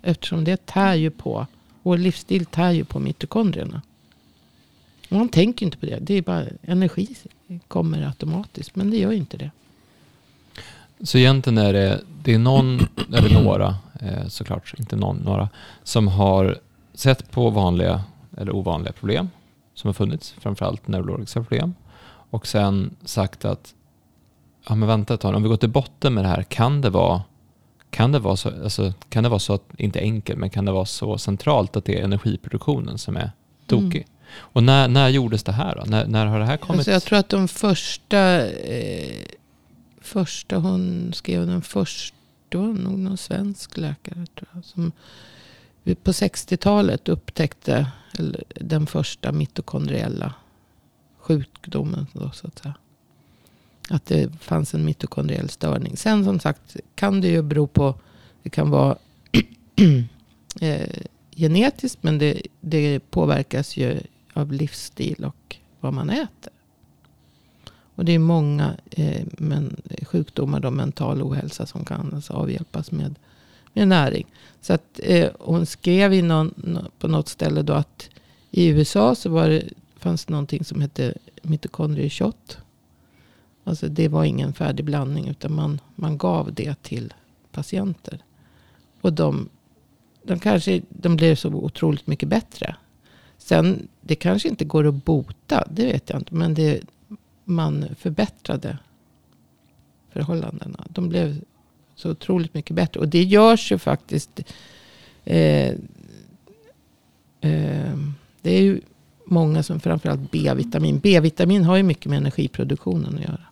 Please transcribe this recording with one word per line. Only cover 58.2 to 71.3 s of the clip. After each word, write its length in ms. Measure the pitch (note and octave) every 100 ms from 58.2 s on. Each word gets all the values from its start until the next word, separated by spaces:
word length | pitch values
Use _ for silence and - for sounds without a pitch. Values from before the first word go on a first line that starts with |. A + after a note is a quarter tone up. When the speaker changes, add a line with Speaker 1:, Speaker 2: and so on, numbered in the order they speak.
| - _
Speaker 1:
det 60 | E3+
kan 200 | - D3
vara 280 | C#3+ C3+ - _ _ _ - - - _ -
<clears throat> 840 | F#3 C3+ A#2+ - _ _ _ -
eh, 400 | D#3+ D3 - - - _ _ -
genetiskt, 680 | D#3+ F3 B3+ - C4 -
men 140 | D#3+ D3+
det, 240 | D3 - - _
det 380 | E3 D#3 D3 C#3
påverkas 800 | _ F3+ D#3 C#3+ C#3 B2+ D3 -
ju 220 | B2+ - - _ _
av 200 | - D3
livsstil 720 | C#3 D3 - - - - - -
och 300 | - _ - _ _
vad 140 | C3
man 160 | C3+ B2+
äter. 440 | A#3+ C#4+ _ - _ _ _ _ _ _ _ _ _ _ _ - _ _ -
Och 100 | F3
det 60 |
är 80 | E3
många, 540 | D#3+ E3+ D3 D3 D3+ - _
eh, 340 | - D3+ D3 -
men, 500 | - D#3 D3 D3 - - -
sjukdomar, 580 | - F3 D3+ - C#3 C#3+
då, 120 | C3+
mental 500 | C3 C3+ - B2+ C3+
ohälsa 440 | C3